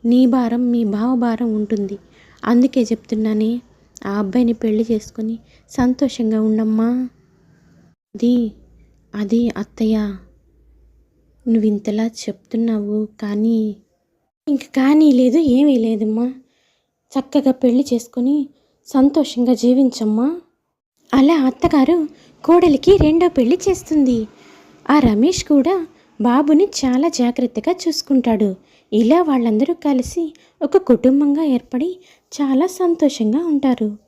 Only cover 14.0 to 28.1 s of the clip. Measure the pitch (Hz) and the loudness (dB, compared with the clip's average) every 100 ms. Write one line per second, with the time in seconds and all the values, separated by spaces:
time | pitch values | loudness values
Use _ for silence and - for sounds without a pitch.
14 | _ _ _ _ - 277 - 269 262 302 | _ _ _ _ -4 -4 -4 -2 2 4
15 | 311 247 254 285 302 247 294 254 220 220 | 4 4 4 2 2 2 4 2 0 -2
16 | 214 220 247 262 _ _ _ _ _ _ | -2 -2 -4 -8 _ _ _ _ _ _
17 | _ 277 262 294 277 262 254 247 262 240 | _ -8 -2 0 0 0 2 2 0 -4
18 | - - 247 294 277 _ _ _ - 277 | -4 -4 -2 -2 -4 _ _ _ -4 2
19 | 277 302 277 240 240 226 240 254 262 254 | 2 2 -2 -2 0 2 2 2 2 0
20 | 214 214 269 339 _ _ _ _ _ _ | -2 0 -2 -4 _ _ _ _ _ _
21 | _ 262 277 330 262 254 339 302 262 339 | _ 2 4 4 0 0 0 2 2 2
22 | 302 - _ _ - 339 349 277 - 392 | -2 -10 _ _ 2 4 4 2 4 4
23 | 302 330 349 311 233 359 392 359 - 311 | 4 2 2 2 0 0 -2 -4 -2 0
24 | 262 233 214 - - - _ _ - 302 | 2 0 -4 -14 -20 -20 _ _ 0 2
25 | 247 208 285 359 - 285 277 381 320 _ | 4 2 0 0 0 2 2 -2 -4 _
26 | _ - 226 254 294 311 403 - 262 254 | _ -4 0 0 2 2 2 -2 -2 0
27 | 330 - 240 247 240 220 311 359 339 302 | 0 0 -2 0 -4 -4 -4 -2 -4 -6
28 | - | -2